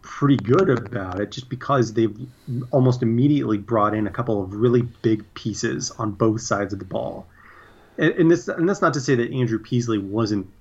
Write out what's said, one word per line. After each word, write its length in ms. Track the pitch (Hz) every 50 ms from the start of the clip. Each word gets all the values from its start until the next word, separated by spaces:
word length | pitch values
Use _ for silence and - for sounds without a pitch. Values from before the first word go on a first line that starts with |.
| _
pretty 300 | - - - 147 139 143
good 340 | 117 98 113 127 175 196 -
about 520 | 131 113 104 98 113 104 95 92 90 95
it 100 | 104 101
just 160 | - - -
because 460 | - 139 127 - - 143 135 117 107 107
they've 340 | 117 113 107 104 107 131 127 - _ _ - 123 120 127 -
almost 300 | - 143 131 127 123 127
immediately 560 | 127 113 113 120 131 147 151 143 131 117 110
brought 360 | 101 101 - 117 110 104 104 107
in 120 | 107 107
a 40 | 98
couple 340 | - - 123 120 110 101 95
of 100 | 92 98
really 280 | 104 117 123 120 123
big 520 | 120 123 - - - 117 110 - - - _
pieces 580 | - - 117 101 - - 113 135 147 143 -
on 200 | - - 117 107
both 300 | 98 - 117 113 107 107
sides 320 | - - 107 101 101 98 101
of 60 | 98
the 40 | 98
ball. 420 | 95 - 113 - - - - - - _ - - - - - - - - - - - _
And, 140 | - 160 160 -
and 140 | - 170 165
this, 200 | 170 165 - -
and 180 | 190 - 160
that's 140 | 185 202 -
not 140 | - 165 135
to 40 | 147
say 160 | 127 - 139
that 160 | 117 117 -
Andrew 280 | 127 131 127 110 113 110
Peasley 380 | - - 131 123 113 117 110
wasn't 500 | 104 98 98 101 110 113 101 107 101 92 95 - -